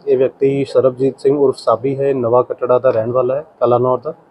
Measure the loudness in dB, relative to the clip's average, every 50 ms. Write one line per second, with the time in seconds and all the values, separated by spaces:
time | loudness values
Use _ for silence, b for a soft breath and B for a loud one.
0 | -2 -2 0 2 0 -2 -2 0 0 0 0 0 -4 -2 0 2 2 2 0 0
1 | -2 -2 -2 -2 -2 0 0 2 2 0 0 -2 0 -2 -2 0 0 -4 -4 -2
2 | -2 -2 -2 -2 0 2 2 2 0 0 -4 -6 -2 0 0 2 2 0 0 0
3 | -2 -2 -2 -2 0 0 -2 -4 -6 -10 _ -4 0 0 2 2 2 0 -2 -2
4 | -4 -10 -12 -12 _ _